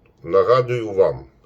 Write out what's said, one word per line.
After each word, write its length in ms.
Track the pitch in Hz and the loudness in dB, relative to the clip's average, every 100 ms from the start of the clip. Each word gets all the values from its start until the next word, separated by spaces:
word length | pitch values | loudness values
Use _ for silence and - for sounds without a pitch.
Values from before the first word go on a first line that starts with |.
| _ _ | _ _
Нагадую 680 | 80 95 95 127 120 123 107 | -2 0 2 2 0 -4 -4
вам, 340 | 95 87 65 - _ | 0 0 0 -12 _